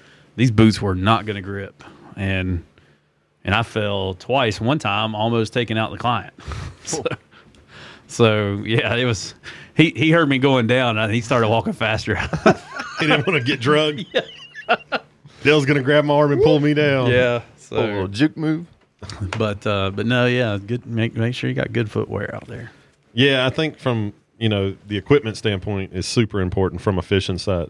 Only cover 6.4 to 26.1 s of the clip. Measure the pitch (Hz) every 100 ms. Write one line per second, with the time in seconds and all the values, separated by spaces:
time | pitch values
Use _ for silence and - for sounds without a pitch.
6.4 | - - - - - 156 - - _ -
7.4 | - - _ - - - _ - 113 107
8.4 | 101 101 101 113 107 117 127 110 - -
9.4 | - - - - 160 - 160 170 151 135
10.4 | 139 131 113 123 123 107 110 117 110 127
11.4 | 110 113 113 196 110 107 - 92 - -
12.4 | 110 - - - - - 151 151 - 160
13.4 | 120 131 120 151 151 151 170 - - -
14.4 | - - - 233 - 277 - _ - -
15.4 | 139 151 135 143 127 147 147 147 147 151
16.4 | 202 151 147 147 147 135 123 123 123 120
17.4 | - _ - 110 107 101 95 101 117 -
18.4 | 151 156 170 _ _ _ - - 95 113
19.4 | 107 101 107 101 98 101 110 123 123 123
20.4 | 117 101 101 120 - 117 117 113 117 123
21.4 | 127 131 127 113 110 110 104 104 104 107
22.4 | 117 110 120 - _ _ _ 113 139 135
23.4 | 127 127 156 - 131 117 104 - _ _
24.4 | 113 101 98 92 104 104 - 143 110 101
25.4 | 110 95 104 98 95 92 -